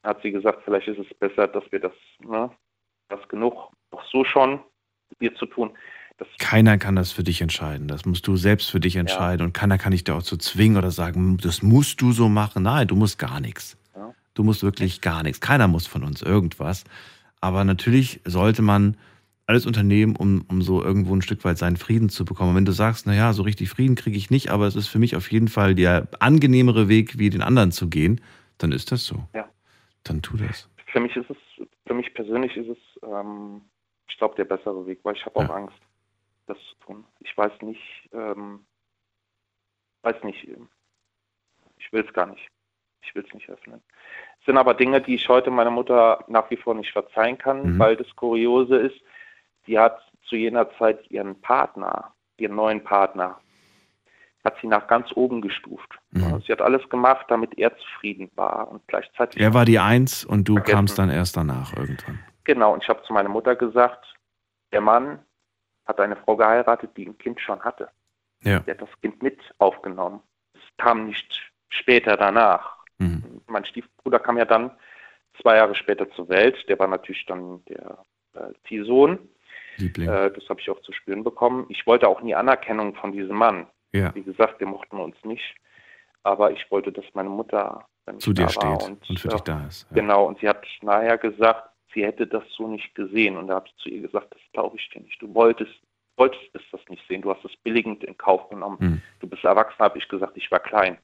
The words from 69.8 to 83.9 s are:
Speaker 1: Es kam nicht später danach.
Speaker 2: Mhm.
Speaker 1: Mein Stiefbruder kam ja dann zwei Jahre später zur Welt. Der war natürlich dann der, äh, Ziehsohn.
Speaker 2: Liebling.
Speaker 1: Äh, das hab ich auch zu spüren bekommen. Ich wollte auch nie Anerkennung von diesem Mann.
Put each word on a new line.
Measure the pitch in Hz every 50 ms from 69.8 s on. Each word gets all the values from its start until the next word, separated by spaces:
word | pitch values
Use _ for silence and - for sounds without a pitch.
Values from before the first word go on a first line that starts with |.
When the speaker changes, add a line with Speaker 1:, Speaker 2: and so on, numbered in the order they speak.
| - 98 90 92 92 92 101 101 _ _ _ _ _ _ _
Speaker 1:
Es | _ - _ _
kam | - - 120 117 110 110
nicht | 107 107 - - _ - - - - _ _ _ _
später | - - - - 123 120 - 110 104
danach. | 95 101 101 101 117 117 104 90 - - - - _ _ _ _
Speaker 2:
Mhm. | _ 92 87 85 78 - - - - _
Speaker 1:
Mein | - 113 101 98
Stiefbruder | - - 120 - _ _ _ _ 131 123 117
kam | - - 117
ja | 120 113
dann | - 117 113 120 127 - _ _ _ - - - - _ _ _ _ _ -
zwei | - 117 110
Jahre | 110 110 101 101
später | - - - 101 95 98 -
zur | - - 87 85
Welt. | 92 95 107 131 131 - -
Der | - 98 -
war | 95
natürlich | 95 95 90 - - 95 - -
dann | - 92 92 90 90 92 90 _
der, | - - - - - - - 95 _ _ _ _ _ _
äh, | - - - - _ _
Ziehsohn. | - 113 107 104 110 123 131 143 156 185 190 - _ _ _ _ _ - - - - -
Speaker 2:
Liebling. | - 98 87 - - 85 85
Speaker 1:
Äh, | 104 95 98 98
das | 98 101 - -
hab | 98 -
ich | - -
auch | 95 -
zu | _ - 92
spüren | - _ - 98 104 110
bekommen. | 117 - - 120 120 127 127 110 _
Ich | - - -
wollte | - 117 123 127
auch | 104 95 -
nie | 117 117 85
Anerkennung | 80 117 131 135 127 - - 110 107 107 101 101
von | - - 101
diesem | 98 101 98 92 101
Mann. | 104 113 117 101 90 82 _ _ _ _ _